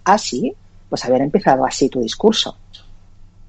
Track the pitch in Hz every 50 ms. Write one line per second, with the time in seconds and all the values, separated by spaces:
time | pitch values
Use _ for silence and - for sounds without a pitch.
0 | - 185 202 220 - - 240 247 208 311 415 - - - - - - - - -
1 | - 127 127 123 139 151 - - - 165 135 131 135 127 - - 139 131 - 127
2 | 117 113 - - - 220 220 - - - - - - - - - - - - -
3 | - - - - - - _ - -